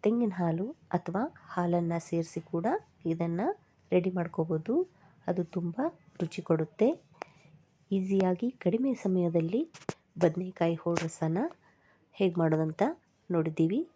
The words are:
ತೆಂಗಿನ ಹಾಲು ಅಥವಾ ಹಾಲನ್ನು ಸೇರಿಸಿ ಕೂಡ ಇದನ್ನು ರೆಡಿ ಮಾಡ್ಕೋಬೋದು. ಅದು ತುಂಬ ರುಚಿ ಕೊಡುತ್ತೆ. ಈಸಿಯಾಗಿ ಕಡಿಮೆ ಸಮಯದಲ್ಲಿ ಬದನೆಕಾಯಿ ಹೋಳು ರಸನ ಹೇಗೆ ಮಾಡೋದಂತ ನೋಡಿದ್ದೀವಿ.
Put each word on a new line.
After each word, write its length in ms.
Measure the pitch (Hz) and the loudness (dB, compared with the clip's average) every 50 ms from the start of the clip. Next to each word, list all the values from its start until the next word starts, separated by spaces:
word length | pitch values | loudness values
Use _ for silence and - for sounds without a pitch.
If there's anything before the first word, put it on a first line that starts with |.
| - | 2
ತೆಂಗಿನ 320 | 214 226 233 240 214 185 180 | 2 2 2 0 0 0 0
ಹಾಲು 260 | 180 170 160 165 190 240 320 _ _ _ - | 0 0 0 -2 -4 -6 -8 _ _ _ -4
ಅಥವಾ 260 | 170 - - 170 196 240 330 - - - - | -4 -4 -2 -4 -4 -4 -4 -6 -14 -20 -8
ಹಾಲನ್ನು 460 | - - 175 175 170 175 170 165 170 170 - - | -4 -2 0 2 2 2 2 0 -2 -4 -4 -2
ಸೇರಿಸಿ 340 | - 170 165 - - 170 165 - | -2 -2 -2 -2 -6 -10 -10 -4
ಕೂಡ 180 | - 170 170 226 320 427 - _ _ _ - 165 | -4 -2 0 0 -2 -2 -6 _ _ _ -4 -4
ಇದನ್ನು 340 | 165 165 170 170 170 175 214 320 415 - _ _ _ _ _ _ - | -2 0 0 -2 -2 -2 -2 -2 -4 -6 _ _ _ _ _ _ 2
ರೆಡಿ 180 | 185 175 190 180 185 | 2 2 2 -2 -2
ಮಾಡ್ಕೋಬೋದು. 560 | 170 165 - - 160 165 170 160 160 - 233 330 370 - _ _ - - - _ _ - | -4 -4 -2 -4 -2 0 -2 -4 -2 0 0 0 0 -2 _ _ -20 -20 -20 _ _ -4
ಅದು 120 | 180 180 175 170 - | -2 -2 -2 -4 -4
ತುಂಬ 200 | 180 170 175 165 233 269 339 330 - _ - _ - | -4 -4 -4 -4 -2 -4 -4 -4 -8 _ -20 _ -6
ರುಚಿ 200 | 175 160 - - 170 - | -6 -6 -6 -10 -2 0
ಕೊಡುತ್ತೆ. 400 | 170 160 160 156 - - 214 254 330 - _ _ _ - - - _ - _ - - - _ _ _ _ _ _ 196 196 | 0 0 0 -4 0 2 2 2 2 0 _ _ _ -18 -18 -18 _ -20 _ -20 -20 -20 _ _ _ _ _ _ -2 -2
ಈಸಿಯಾಗಿ 500 | 185 190 196 190 190 185 180 180 - 247 - - - | 0 2 2 4 4 4 2 0 -2 -6 -6 0 0
ಕಡಿಮೆ 280 | 185 196 226 262 277 247 240 - | 0 2 2 2 0 0 0 0
ಸಮಯದಲ್ಲಿ 580 | 196 185 185 175 170 165 170 160 165 185 240 330 330 _ - - - - _ _ _ _ 165 175 | 2 2 4 2 4 4 2 2 2 0 -2 -2 -2 _ -12 -12 -12 -12 _ _ _ _ 2 2
ಬದನೆಕಾಯಿ 520 | 165 160 175 185 185 185 - 175 165 165 160 - | 2 2 0 -6 -8 -2 0 0 0 0 0 -2
ಹೋಳು 160 | 170 170 170 165 | -2 -2 0 -2
ರಸನ 400 | 160 - - 165 160 160 185 254 349 - _ _ _ _ _ _ _ _ _ _ _ _ - | -4 -4 -2 -2 0 0 0 -2 -4 -6 _ _ _ _ _ _ _ _ _ _ _ _ 0
ಹೇಗೆ 160 | 202 185 165 175 | 0 0 2 2
ಮಾಡೋದಂತ 420 | 165 160 156 156 160 156 156 - 202 269 339 - _ _ _ _ _ _ 180 | 2 2 4 2 0 -2 0 0 0 0 0 -6 _ _ _ _ _ _ 0
ನೋಡಿದ್ದೀವಿ. 440 | 170 160 165 156 - 160 160 196 262 339 - _ | 0 0 0 2 2 2 2 2 0 -2 -4 _